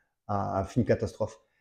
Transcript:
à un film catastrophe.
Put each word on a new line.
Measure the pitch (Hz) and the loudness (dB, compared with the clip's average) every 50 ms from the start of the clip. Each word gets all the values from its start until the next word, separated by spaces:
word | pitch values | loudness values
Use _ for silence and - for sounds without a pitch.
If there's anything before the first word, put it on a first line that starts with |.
| _ _ _ _ _ - | _ _ _ _ _ -2
à | 104 101 98 101 98 95 | -2 0 0 0 0 -2
un | 98 | -2
film | 92 - 127 110 | 0 0 0 2
catastrophe. | - 113 - 113 98 - - 110 - - - _ _ _ _ | 2 2 2 0 -4 -4 -4 -6 -6 -6 -14 _ _ _ _